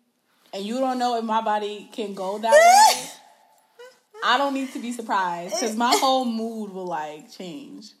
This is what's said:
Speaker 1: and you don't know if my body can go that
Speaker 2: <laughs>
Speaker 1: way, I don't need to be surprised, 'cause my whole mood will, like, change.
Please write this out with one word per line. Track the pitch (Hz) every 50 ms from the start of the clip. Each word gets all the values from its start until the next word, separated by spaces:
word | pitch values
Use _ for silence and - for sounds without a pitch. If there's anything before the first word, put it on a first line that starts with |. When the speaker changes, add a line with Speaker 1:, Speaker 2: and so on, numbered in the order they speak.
| _ _ _ _ _ _ _ _ _ _
Speaker 1:
and | - 196 196
you | 208 233 262
don't | 262 262 254 247
know | 247 247 240 226
if | 226
my | 226 220 220
body | 214 214 214 214 208 208 208 208 208 -
can | - - 214 202 196
go | 190 190 185 202 214
that | 214 226
Speaker 2:
<laughs> | - 605 659 698 719 807 880 855 -
Speaker 1:
way, | - - - - - - - - _ _ _ _ _ _ _ _ - 480 508 - _ _ _ - 427 440
I | 202 240 254
don't | 285 277 269
need | 269 269 262 -
to | 277
be | 226 240 240
surprised, | 240 220 220 226 196 190 180 175 175 170 190 294 339
'cause | 370 220 214
my | 220 240 240 -
whole | 415 302 269 262 262 262
mood | 240 226 226 220 226 226 220 214 202 185
will, | 190 185 180
like, | 175 156 151 151 151 156 - -
change. | - - 196 180 160 143 139 117 - 196 220 - - _